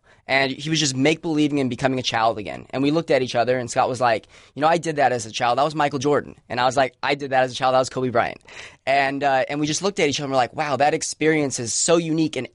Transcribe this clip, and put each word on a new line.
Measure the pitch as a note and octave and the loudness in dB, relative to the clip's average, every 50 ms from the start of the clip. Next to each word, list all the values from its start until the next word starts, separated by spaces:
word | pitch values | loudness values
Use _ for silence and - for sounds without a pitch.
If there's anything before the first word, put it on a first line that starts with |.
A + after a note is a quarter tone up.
| _ _ _ _ _ | _ _ _ _ _
And | - C3 C3+ C3+ C3 | -2 0 0 0 0
he | C3+ - C#3 D#3+ | -2 -6 -4 -2
was | D#3+ D3+ | -2 0
just | D#3+ C3+ C3 | 0 0 0
make-believing | B2+ C3+ D3+ E3 E3 - E3+ D#3 D3+ D3+ C#3+ D3 C#3+ | 2 2 2 2 0 -2 -2 0 2 2 2 2 0
and | C3 A#2+ | -2 -2
becoming | B2 - C3+ C3 C3 B2+ | -2 -2 -2 -2 -2 -2
a | |
child | B2 - A#2+ A2+ A2 A#2 G#2+ G#2+ | -2 -2 0 0 2 0 0 -2
again. | G2 D#2 C2 B1+ - - | -6 -10 -10 -12 -12 -8
And | - C3 | -4 -2
we | C#3 C#3+ | 0 2
looked | D3+ E3 E3 D#3+ | 0 0 2 2
at | D3+ B2+ | 2 2
each | C3 A#2+ - | 0 0 0
other, | A#2+ A#2 B2 B2+ B2+ | 0 2 2 0 -2
and | A#2+ A#2 | -4 -4
Scott | - C3 A#2 | -2 0 0
was | G#2+ B2+ A#2 | 0 0 0
like, | B2+ A#2+ A2+ G2+ - - - - - - - | 0 2 0 0 -4 -8 -20 -20 -20 -16 -4
"You | C3+ | 0
know, | D3 | 2
I | D#3+ E3 E3 | 2 2 2
did | D3 E3 D3+ | 0 -2 0
that | C#3+ C3+ B2 | 2 2 2
as | B2 A#2+ A2 | 2 0 -4
a | A2 | -6
child. | G#2+ - B2 A#2+ B2 C3 | -4 -2 0 2 2 2
That | D3 | 0
was | D#3+ D3+ | 0 0
Michael | D#3 D3 C#3+ D3 C3+ | 0 -2 -2 -2 0
Jordan." | B2 D3 D3 A#2+ - C#2+ - _ _ - | 0 2 2 0 0 -4 -12 _ _ -6
And | A#2 B2 | -2 0
I | B2 | 0
was | C3 A#2+ | 2 2
like, | C#3 C3 B2 - _ - | 2 0 0 -2 _ -4
"I | C3+ D3 | -2 -2
did | C#3 C#3+ C3 | -2 -4 0
that | C3 C3 C3 | 2 2 2
as | B2+ | 2
a | A#2+ | 0
child. | - C3+ C3 C3 | 0 0 2 4
That | C3 | 2
was | B2+ - | 2 0
Kobe | - C3 C3 B2+ | -2 -4 -2 0
Bryant." | G#2+ A#2 G2 C#2+ - - _ - - - - - - _ - | 2 2 0 0 -4 -10 _ -20 -20 -18 -20 -20 -20 _ -2
And, | B2+ C3+ C#3 C3+ C3+ C#3 C#3 C#3+ | 0 2 2 2 0 0 -2 0
uh, | C#3 C3+ C3 B2 | 2 2 2 0
and | - C#3+ D3 | 0 -2 -2
we | D3+ | -2
just | D3 D3+ - F3 | -2 -2 -2 -2
looked | G3+ G3 - | -2 0 0
at | E3 D3 | 0 0
each | C3 - | 0 -2
other, | D3 | -2
and | C3+ | 0
we're | C3+ | 2
like, | C3 A#2+ - - | 2 0 0 -2
"Wow, | D3+ D#3 D3 C#3 | -4 -4 -2 0
that | A#2+ C#3 D3+ D#3 | 2 2 2 2
experience | D#3+ - - - - D3+ D#3 D#3+ D#3 D3 C3+ - - | 0 -2 -6 -4 0 2 2 2 2 0 -2 -4 -6
is | A#2+ A2+ - | -6 -4 -4
so | - - - E3+ | -2 2 2 2
unique, | E3+ E3+ D#3+ D#3 E3 D#3 D3+ - | 2 2 0 0 0 0 0 -2
and | C3 A#2+ - | -4 -6 -2